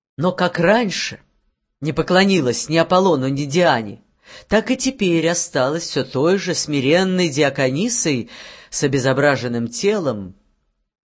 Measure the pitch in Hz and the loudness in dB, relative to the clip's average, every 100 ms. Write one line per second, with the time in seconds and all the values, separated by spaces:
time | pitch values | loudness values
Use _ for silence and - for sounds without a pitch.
0 | _ - 175 180 180 170 170 220 220 - | _ -4 -2 0 -2 2 2 4 2 -4
1 | - - _ _ _ _ _ _ 147 147 | -8 -12 _ _ _ _ _ _ -4 -2
2 | 160 180 196 190 127 117 - 160 165 185 | 0 2 4 4 2 -2 0 0 2 4
3 | 190 147 131 139 147 156 175 123 107 107 | 4 2 0 -2 -2 2 2 2 -2 -12
4 | _ _ - - - 208 214 254 254 262 | _ _ -20 -20 -2 0 0 -2 -4 -2
5 | 190 165 160 170 - 143 131 160 165 147 | 0 2 2 0 -2 0 0 -2 -4 -4
6 | 127 127 156 196 180 160 - 143 131 170 | -2 0 2 0 -2 -4 -2 0 2 2
7 | 190 185 175 135 143 143 131 135 226 - | 2 0 0 2 0 2 0 0 -2 -2
8 | 165 131 104 - - - - - 147 135 | -2 -2 -6 -14 -20 -20 -12 -4 0 0
9 | 127 135 143 135 123 120 117 - 196 214 | 0 2 2 2 -2 -4 -4 -2 -2 0
10 | 147 107 95 - _ _ _ _ _ _ | -2 -4 -8 -16 _ _ _ _ _ _
11 | _ | _